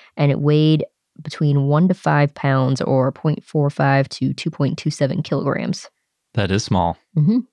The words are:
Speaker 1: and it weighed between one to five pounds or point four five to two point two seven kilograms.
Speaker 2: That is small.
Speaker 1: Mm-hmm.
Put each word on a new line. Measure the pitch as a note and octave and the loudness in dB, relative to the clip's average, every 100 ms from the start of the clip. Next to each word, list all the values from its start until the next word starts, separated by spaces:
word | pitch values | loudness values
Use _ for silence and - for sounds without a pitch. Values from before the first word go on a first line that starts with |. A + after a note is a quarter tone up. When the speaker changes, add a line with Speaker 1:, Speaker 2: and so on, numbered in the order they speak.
| - - | -14 -2
Speaker 1:
and | C#3+ | 0
it | C#3 | 2
weighed | D3 D3+ D#3 D#3 D#3 _ _ - | 2 4 4 2 -2 _ _ -18
between | D3+ - D3+ C#3+ C#3 | -14 -4 0 2 2
one | D3 F3+ | 2 2
to | |
five | F3+ - D3 D3 - | 2 0 2 0 -2
pounds | C#3+ C3+ C3 C3 | -2 0 0 0
or | - C3+ C3 | 0 0 0
point | - D#3 D3 | -2 -4 -4
four | - D#3 C#3+ | -4 -2 -2
five | - C#3+ C#3 C3+ | 0 0 2 0
to | - C3 | -2 -4
two | C3+ - | -4 -6
point | - C#3 - | -2 -2 -2
two | - | -6
seven | - C3+ C3+ | -2 -2 -2
kilograms. | D3+ C#3 C#3 C3+ A#2+ - - _ _ _ _ | -4 -4 -2 -4 -4 -8 -10 _ _ _ _
Speaker 2:
That | - G2 | -4 0
is | G2 - | 0 0
small. | F#2+ E2+ E2+ _ E3 | 0 0 -4 _ 0
Speaker 1:
Mm-hmm. | D3+ A#3 A#3+ | 2 2 -2